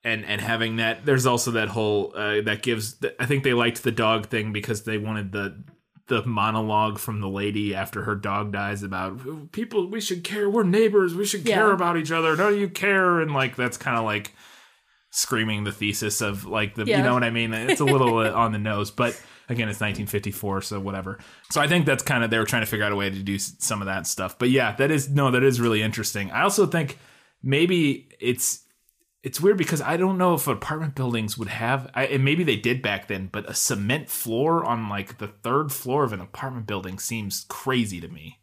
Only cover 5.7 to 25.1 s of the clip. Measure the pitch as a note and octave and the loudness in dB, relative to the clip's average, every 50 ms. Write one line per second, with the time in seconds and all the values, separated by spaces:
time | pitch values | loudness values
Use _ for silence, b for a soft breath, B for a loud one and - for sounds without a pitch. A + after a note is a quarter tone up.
5.7 | - _ _ _ _ - _ - C3 A#2 - B2+ A2+ G#2 G2+ A2 A2 A2 A2 G#2+ | -20 _ _ _ _ -20 _ 0 0 0 0 0 0 2 2 2 2 0 0 2
6.7 | G#2+ G#2+ G#2+ G#2+ G#2 F#2+ - - A2 G#2 G2+ F#2+ F#2+ G2 G2+ G#2 G2+ G#2+ G#2 G2+ | 2 2 2 2 -2 -4 -6 -6 -4 -4 -4 -4 -4 -2 -2 -2 0 0 -2 -2
7.7 | F#2+ F#2+ F#2+ - - G2+ F#2 G#2 G#2 G2 G2+ G#2 G2 G2+ G#2+ G#2 G2+ G2+ G2+ G2+ | -2 -4 -6 -6 -6 -6 -2 -2 -2 -2 -2 -2 -2 -2 -2 -2 -4 -4 -2 -2
8.7 | G#2 G2+ G2+ G2 F#2+ F#2 F#2 F#2+ F#2+ A#2+ C3 C3 D#3 D#3 C#3+ D3+ - G3+ A#3 A#3 | -4 -4 -6 -6 -6 -4 -4 -6 -6 -8 -10 -10 -10 -10 -14 -10 -8 -8 -6 -2
9.7 | A#3+ G#3 F3+ F#3 G3+ A3+ G3+ - F#3+ F3 E3+ - G3 G#3 G3+ G3+ G3+ A#3 G#3+ F3+ | 0 -2 -2 0 -4 -6 -4 -4 -6 -4 -6 -6 -4 0 0 2 2 4 4 4
10.7 | F3 G#3+ A3+ G#3+ G3+ G#3 F#3+ F3 E3 F3 G#3 G3+ - G3+ D#3 A3+ G#3+ F#3+ A3 G#3+ | 6 6 6 6 6 6 4 4 0 -2 -2 -2 -2 -2 0 2 4 6 6 6
11.7 | G3 F3+ F3+ F3 E3+ E3 D#3 D3 E3 E3 E3 D#3+ D#3 D#3 F#3+ G#3 G3+ G#3 G3+ F#3 | 4 4 2 2 2 0 0 0 0 2 2 2 4 4 4 4 4 4 2 -2
12.7 | - - F#3+ G3+ G3 F#3+ F#3 F3+ F3 E3+ D#3+ D3+ D3 C#3 C3 B2+ B2 - B2 B2 | -2 0 2 2 4 4 6 4 4 4 2 2 2 0 0 0 0 -2 -2 -2
13.7 | A#2+ - - C#3 B2 A#2 A2+ A2 G#2 G#2+ G2+ - B B B B B B B B | -2 -4 -4 -2 0 0 0 0 -2 -2 -4 -6 B B B B B B B B
14.7 | B B B B B B B B - - - - C3 A2+ A2 A2 G#2+ G#2 G#2 G2+ | B B B B B B B B -4 -4 -2 0 0 0 0 0 0 -2 -2 -4
15.7 | G2 - A2 G#2 G2+ - A2+ G#2+ G2+ - A2+ G#2 G2+ G2 G2+ F#2+ - A2 G#2+ G2+ | -4 -2 -2 -2 0 0 -2 -2 -2 0 -2 -2 -2 -4 -6 -4 -2 -2 -2 -2
16.7 | - A2+ G#2+ A2 G#3+ - C3+ B2+ B2 B2 A#2+ A#2 A2+ A#2 A#2 A2+ A2 A2 A2+ B2 | -2 -4 -2 0 0 2 2 2 2 2 0 0 0 -2 -2 -2 -2 -4 0 0
17.7 | - - D3 C3+ C#3 C3+ C3 A#2+ A2+ A2+ A2 G#2+ - G#2+ A#2 A2+ G#2+ G#2+ G#2 G#2+ | 0 2 4 4 4 4 4 4 4 2 2 2 2 2 2 2 0 -2 -2 -2
18.7 | G#2 G2+ G#2 - - - B2 A#2+ A#2 - B B B B B B B2+ A#2 A2+ G#2+ | -2 -2 -4 -6 -2 -2 -2 -2 -2 -6 B B B B B B -4 -2 -2 -4
19.7 | G2+ G#2 A2 G#2+ G2 - G#2 G2+ - G#2 G2 G#2 G2 - - G2+ G2 F#2+ F#2+ - | -2 -2 -2 -4 -2 -4 -6 -4 -4 -4 -4 -4 -8 -6 -6 -4 -4 -4 -4 -6
20.7 | G#2 G2+ G2 G2 G2 F#2+ F#2 F#2+ G2 B B B B B B B - D#3 C#3+ D3 | -8 -6 -6 -6 -6 -6 -8 -8 -12 B B B B B B B 0 0 2 4
21.7 | F3 F3 D#3 D3 C#3 C3 - - C#3+ B2 A#2 A2 A2+ A2+ A2 G#2+ - A#2+ A2 G#2 | 4 4 4 4 2 0 0 0 2 2 2 2 2 2 2 2 2 0 0 0
22.7 | - G#2+ G#2 G#2 G#2 G2+ G2+ G2 F#2+ G2 G2 G2 G2 G2+ - - - _ - - | 0 0 0 0 0 0 0 -2 -4 -4 -4 -2 -2 -2 -4 -6 -8 _ -4 -4
23.7 | A2 G#2 G2 G2 F#2+ F#2+ E2+ - - - F#2+ F2+ - _ A#2+ B2+ B2+ C3 B2 A2 | -2 -2 -4 -4 -4 -4 -4 -6 -4 -4 -4 -6 -2 _ 2 4 4 4 4 2
24.7 | G2 - C3+ D#3 D#3+ D3 C3+ C3+ | 2 0 2 2 2 0 0 0